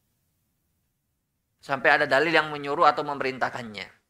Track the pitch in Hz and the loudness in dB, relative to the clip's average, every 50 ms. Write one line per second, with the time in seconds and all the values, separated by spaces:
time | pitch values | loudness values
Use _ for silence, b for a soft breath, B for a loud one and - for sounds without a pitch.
0 | _ _ _ _ _ _ _ _ _ _ _ _ _ _ _ _ _ _ _ _ | _ _ _ _ _ _ _ _ _ _ _ _ _ _ _ _ _ _ _ _
1 | _ _ _ _ _ _ _ _ _ _ _ _ - - 139 131 117 160 143 147 | _ _ _ _ _ _ _ _ _ _ _ _ -8 -6 -4 0 4 4 4 4
2 | 147 139 165 - 156 170 160 156 156 156 151 143 143 143 143 165 170 147 147 160 | 4 2 2 2 2 4 2 2 2 0 -4 -8 -6 -4 0 2 4 4 4 2
3 | 147 147 143 135 135 131 131 123 127 127 - 123 120 113 104 98 92 - - _ | -2 -6 -6 -6 -6 -6 -4 -4 -6 -6 -6 -8 -12 -12 -14 -14 -14 -16 -18 _
4 | _ | _